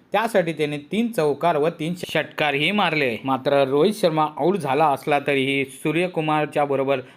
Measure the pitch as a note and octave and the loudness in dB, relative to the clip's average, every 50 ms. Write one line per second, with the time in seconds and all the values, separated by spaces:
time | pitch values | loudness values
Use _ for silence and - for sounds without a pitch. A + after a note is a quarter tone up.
0 | _ _ - G3+ A3 A3+ - G3+ F3 E3 E3 D3 D3+ D3 D3 D3 D3 - - G#3 | _ _ -2 -2 0 0 2 0 0 0 -2 -2 -2 -4 -4 -6 -8 -4 -2 -2
1 | A#3+ A#3 A3+ E3+ D#3 D3+ C#3 C#3+ - E3+ E3 D3 C#3+ E3 E3+ - D3+ E3 F3 F3+ | -2 -2 0 0 0 0 0 0 0 0 2 2 0 0 -2 -2 -4 -6 -6 -6
2 | - - - D#3+ D3 - - - D#3 D3+ C#3 C#3 D#3 E3+ G3+ G#3 G3 E3+ D#3 D#3 | -6 -4 -2 -2 -2 -4 -4 -2 0 0 0 0 0 0 0 0 0 0 0 0
3 | C#3+ B2+ A2+ G#2 - C3+ C3+ B2 B2+ D3 C#3 C#3 C#3 C3 C3+ C#3+ D#3 G#3 G#3 - | 0 0 -2 -2 -2 -2 -2 -2 0 2 2 4 4 4 4 4 2 2 2 2
4 | - F3 D#3 D#3 D3+ D3+ - - C3+ E3 G3+ G3+ C#3+ C#3 C3 C#3+ D#3+ D3+ C#3 B2+ | 0 0 2 2 0 0 -2 -2 0 0 0 0 -2 -2 0 2 2 2 2 0
5 | - D#3 D3 C#3+ C#3 D3 C#3+ C#3 C3 C3+ C#3 C#3 C3+ C3 - - - D#3 D3+ E3 | 0 0 0 0 2 0 0 0 0 0 0 0 -2 -4 -6 -6 -4 -2 0 0
6 | F3+ F3 F3+ E3+ D#3 D#3 D3+ D3+ D3+ D3 - D#3 D3 C#3+ C#3 C3+ C3+ C3+ C#3 B2+ | -2 -2 -2 -2 -2 0 0 0 0 0 0 0 0 0 0 0 0 0 0 -2
7 | - - - | -4 -8 -18